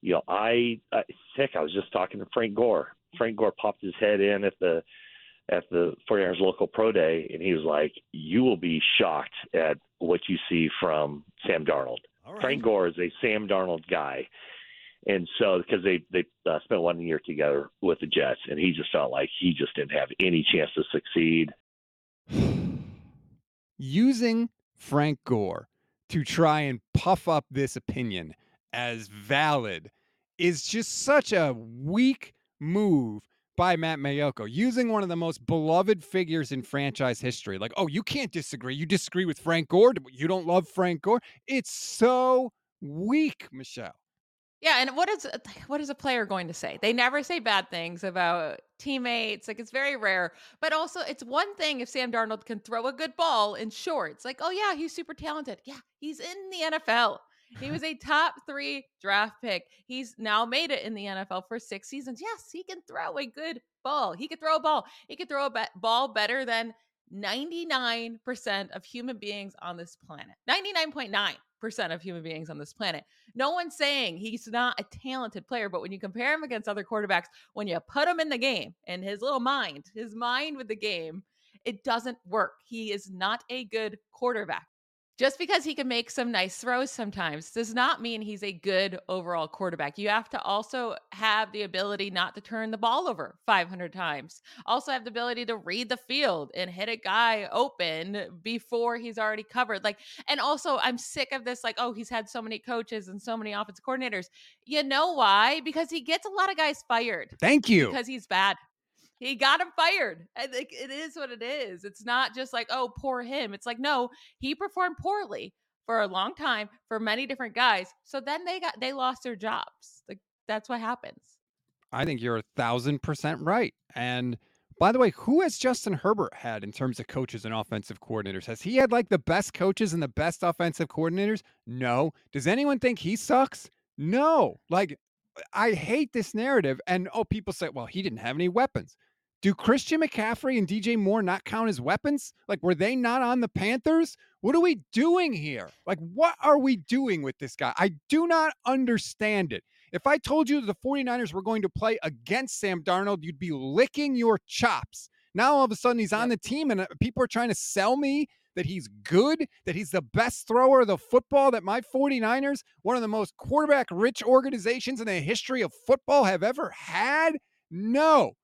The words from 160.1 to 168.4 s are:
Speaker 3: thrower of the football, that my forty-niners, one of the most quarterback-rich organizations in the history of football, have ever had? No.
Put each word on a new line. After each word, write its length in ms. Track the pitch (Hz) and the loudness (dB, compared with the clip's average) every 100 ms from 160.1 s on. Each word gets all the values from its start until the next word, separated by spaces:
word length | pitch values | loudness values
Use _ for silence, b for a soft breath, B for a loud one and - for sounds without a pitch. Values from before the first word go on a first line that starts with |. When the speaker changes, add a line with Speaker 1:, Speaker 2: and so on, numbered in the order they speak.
| - 233 - - | 0 2 0 0
Speaker 3:
thrower 340 | 226 262 269 | 6 8 8
of 60 | 226 | 6
the 100 | 185 | 2
football, 540 | - 247 - 285 277 | 4 2 6 6 6
that 140 | 233 | 4
my 160 | 185 226 | 0 -4
forty-niners, 840 | - 262 285 262 220 247 277 277 - _ | -2 0 2 2 2 2 0 -2 -6 _
one 140 | 196 247 | 0 0
of 60 | |
the 60 | 220 | 0
most 280 | 220 202 _ | 0 -2 _
quarterback-rich 840 | - 277 302 285 240 180 233 233 | 2 4 6 6 4 2 2 2
organizations 800 | 226 262 262 247 190 247 240 262 | 6 6 6 -2 0 -2 -2 -4
in 60 | 220 | -2
the 140 | 185 | -2
history 400 | 147 226 - 254 | 0 -2 -2 -2
of 140 | 190 - - | -2 -4 2
football, 380 | 269 - 285 | 2 6 6
have 180 | 214 185 | 6 4
ever 280 | 202 262 285 | 0 0 -6
had? 640 | - - 170 233 294 320 311 _ _ _ | -6 -6 -2 2 4 2 2 _ _ _
No. 640 | 165 214 254 311 302 151 - | -6 0 4 8 8 6 -2